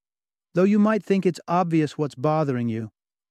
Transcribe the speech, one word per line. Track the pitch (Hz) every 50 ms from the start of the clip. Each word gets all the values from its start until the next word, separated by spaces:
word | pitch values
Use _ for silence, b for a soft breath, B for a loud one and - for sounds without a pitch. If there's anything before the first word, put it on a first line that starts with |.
| _ _ _ _ _ _ _ _ _ _ -
Though | 170 185
you | 202 208 214
might | 208 214 220 214 -
think | - 196 196 180
it's | 185 165 - - -
obvious | 170 175 190 170 160 160 151 139 -
what's | - 151 135 -
bothering | - 127 151 151 156 156 139 131 123 120 117
you, | 110 113 110 104 _ _ _ _ _ _ _ _